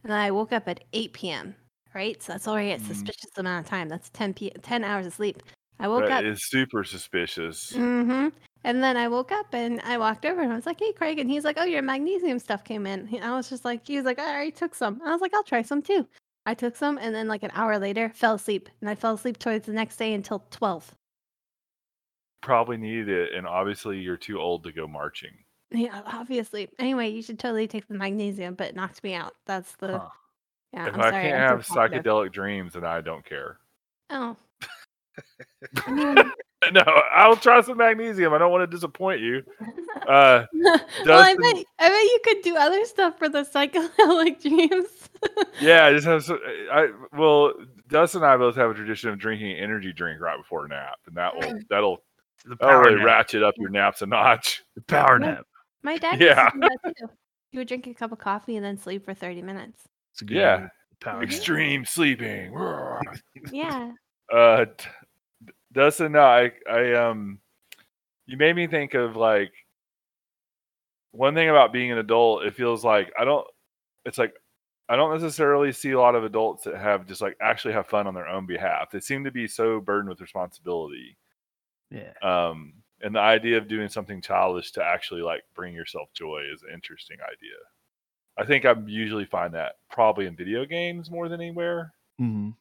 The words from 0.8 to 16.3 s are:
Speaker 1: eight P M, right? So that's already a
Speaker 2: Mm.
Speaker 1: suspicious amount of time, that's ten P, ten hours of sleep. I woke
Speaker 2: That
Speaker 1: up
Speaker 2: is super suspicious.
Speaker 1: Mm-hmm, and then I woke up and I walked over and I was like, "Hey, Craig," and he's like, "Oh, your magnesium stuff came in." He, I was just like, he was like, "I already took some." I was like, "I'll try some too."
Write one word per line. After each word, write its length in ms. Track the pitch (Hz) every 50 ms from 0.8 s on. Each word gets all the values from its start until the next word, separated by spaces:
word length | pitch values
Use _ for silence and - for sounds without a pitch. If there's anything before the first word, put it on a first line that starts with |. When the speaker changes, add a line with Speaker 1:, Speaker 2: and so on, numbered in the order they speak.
| _ _ -
Speaker 1:
eight 200 | 214 226 - -
P 160 | - - 180
M, 260 | 156 131 76 - 202 _ _ _ _ _ _ _ _
right? 280 | 196 196 220 - _
So 120 | - - 170
that's 140 | 196 -
already 240 | 226 214 208 208 202
a 80 | 185 -
Speaker 2:
Mm. 0 |
Speaker 1:
suspicious 580 | 214 208 208 202 202 208 - - - - _
amount 280 | 202 185 185 180 175 160
of 40 | -
time, 200 | 208 185 170 156
that's 200 | 156 175 - -
ten 240 | _ - 226 196 190
P, 160 | - 208 196 - - -
ten 200 | - 240 240 220
hours 220 | 196 208 202 185
of 60 | 175 -
sleep. 300 | - 208 208 - - - _ _ _ _ _ _ _
I 80 | 202
woke 220 | 202 220 247 262 -
Speaker 2:
That 140 | 269 254 -
Speaker 1:
up 0 |
Speaker 2:
is 220 | 107 107 104 -
super 360 | - - 131 131 127 - 110 95
suspicious. 920 | - - 90 - - - 92 85 85 - - 82 82 80 - - - -
Speaker 1:
Mm-hmm, 560 | 240 240 240 247 240 240 233 254 262 277 311 - _ _ _ _ _ _
and 200 | 247 240 254 262
then 120 | 262 254
I 100 | 240 240
woke 240 | 233 233 247 262 -
up 220 | 392 415 415 _ -
and 280 | 240 233 233 240 233
I 160 | - - 247
walked 280 | 240 220 220 220 - -
over 160 | 302 370 359
and 100 | 320 247
I 40 | 226
was 100 | 226 233
like, 140 | 330 339 -
"Hey, 140 | 415 440 403
Craig," 240 | - 330 311 320 302
and 100 | 269 247
he's 140 | 285 294 294
like, 140 | 294 302 302
"Oh, 40 | 339
your 180 | 359 339 294
magnesium 580 | 269 262 269 269 285 339 392 370 349 339 254 247
stuff 240 | - - 208 202 _
came 220 | - 226 214 202
in." 220 | 196 196 190 196
He, 120 | 214 226 240
I 120 | 185 233 247
was 140 | 262 247 -
just 160 | 269 240 _
like, 200 | 240 240 226 _
he 80 | - 285
was 80 | 277 262
like, 140 | 254 247 247
"I 140 | 294 302 285
already 180 | 285 285 311
took 240 | 294 - 339 330 -
some." 260 | - 254 214 202 247 330
I 80 | 302
was 100 | 320 339
like, 120 | 381 359 415
"I'll 100 | 415 415
try 180 | - - 240 233
some 180 | - 294 294
too." 260 | 294 - 392 370 240 _ _ _ _ _